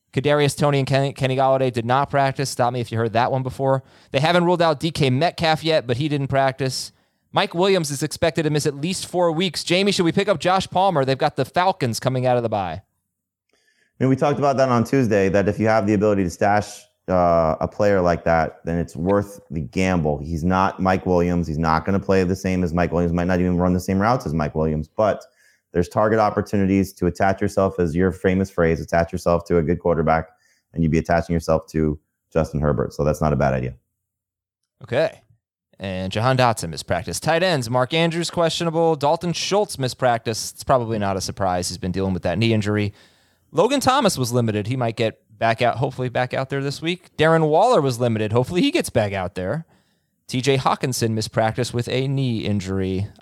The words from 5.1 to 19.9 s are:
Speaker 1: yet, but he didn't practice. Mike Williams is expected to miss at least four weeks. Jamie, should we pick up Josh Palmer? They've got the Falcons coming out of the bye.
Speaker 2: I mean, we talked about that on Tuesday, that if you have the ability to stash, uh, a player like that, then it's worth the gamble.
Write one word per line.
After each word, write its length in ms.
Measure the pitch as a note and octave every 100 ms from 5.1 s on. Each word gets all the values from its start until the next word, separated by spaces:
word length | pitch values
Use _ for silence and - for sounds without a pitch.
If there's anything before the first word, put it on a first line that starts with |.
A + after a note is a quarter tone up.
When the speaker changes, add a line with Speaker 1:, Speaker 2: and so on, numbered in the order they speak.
| B2+ E3+ - D#3+ D#3
Speaker 1:
yet, 240 | D#3+ D#3 A#2
but 120 | A#2+
he 100 | D3+
didn't 180 | D3 C#3
practice. 640 | C3+ C3+ B2+ C3 - - _ _ _ _
Mike 240 | E3 G3
Williams 380 | E3+ G3 F#3+ D3
is 100 | C#3
expected 400 | D3+ - E3+ E3
to 80 | D3+
miss 160 | D3+ D3+
at 80 |
least 320 | C#3 D#3+ F#3 -
four 240 | F3+ F3
weeks. 320 | D#3+ F#3 -
Jamie, 300 | - F3 G3+
should 100 | F#3+
we 80 | E3+
pick 180 | G3 G3+
up 120 | E3
Josh 280 | F3 F#3 -
Palmer? 360 | F3+ G3 E3+
They've 120 | D3+ C3
got 200 | D3+ -
the 80 |
Falcons 560 | E3+ F3 F#3 F#3 B2 A2
coming 260 | - C3 B2+
out 100 | B2
of 60 |
the 60 | A2+
bye. 340 | G#2 F#2 F#2+ - _ _ _ _ _ _
Speaker 2:
I 40 | _ _ _ _ -
mean, 80 | C3
we 80 | C3
talked 240 | D3+ B2+
about 160 | C#3+ C3
that 120 | C3
on 140 | A#2
Tuesday, 460 | A2+ C#3 A#2 G#2 F#2+
that 180 | G2+ G2
if 140 | G2
you 80 | G#2+
have 180 | A2 G2+
the 80 |
ability 300 | G#2 G#2+ G2
to 60 | F2
stash, 520 | - G#2 G#2 G2+ - - _ -
uh, 480 | F#2 F2 E2+ D#2+ -
a 80 | -
player 320 | - G#2 G2
like 240 | F2 E2
that, 400 | E2+ E2 D#2 -
then 140 | E2 E2+
it's 180 | D#2+ -
worth 420 | F2+ G2+ G2+ - -
the 120 | D#2+
gamble. 580 | C2 F#2 F#2